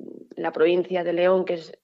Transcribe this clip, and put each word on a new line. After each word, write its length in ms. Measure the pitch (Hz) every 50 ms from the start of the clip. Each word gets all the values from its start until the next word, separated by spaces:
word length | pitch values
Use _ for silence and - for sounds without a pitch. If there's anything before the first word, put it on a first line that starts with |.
| - - - - - - -
la 160 | - 170 165
provincia 520 | 165 165 156 170 175 180 175 - 185 180 170
de 100 | 175 175
León, 320 | 170 175 185 185 185 180
que 100 | - 180
es 220 | 165 160 - - -